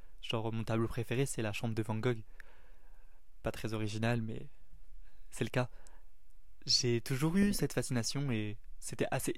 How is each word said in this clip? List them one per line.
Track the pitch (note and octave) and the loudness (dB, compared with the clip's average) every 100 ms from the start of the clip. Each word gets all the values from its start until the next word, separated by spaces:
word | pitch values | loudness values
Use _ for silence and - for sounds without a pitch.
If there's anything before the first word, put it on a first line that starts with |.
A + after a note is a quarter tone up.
| - - | -6 -6
Genre, | - A#2 A2+ | 0 0 2
mon | A2+ | 0
tableau | A2 A2+ A2+ | 2 2 2
préféré, | - A2+ A#2+ C#3 | 2 0 2 2
c'est | - | 2
la | A2 | 0
chambre | G2+ A#2 | 0 0
de | A2 | 0
Van | G#2+ A2 | 0 2
Gogh. | B2+ A2 - - - - - - - - - - - - | 2 0 -2 -8 -8 -8 -8 -8 -8 -8 -8 -8 -8 -4
Pas | A2+ | -2
très | - A2 | -2 -2
original, | A2 G#2+ G#2+ A2+ A#2+ | 0 -2 2 2 2
mais... | A2 A2+ C#3 - - - - - - - - | 0 -4 -6 -6 -6 -6 -6 -4 -4 -4 -4
c'est | - | -2
le | A#2 | 0
cas. | C3 B2 - - - - - - - - - C#3 | 2 0 -2 -6 -6 -6 -6 -8 -8 -8 -6 2
J'ai | - B2 A#2+ | 4 6 4
toujours | - C3 D#3 F#3+ | 4 2 4 6
eu | G3+ | 6
cette | G3 C#3+ | 6 2
fascination | - - B2 A2 C#3 C#3 | 2 2 2 2 0 2
et | A2+ G#2 G#2 - - | 2 0 -2 -6 -6
c'était | - - - | -4 0 2
assez | C3+ - | 2 0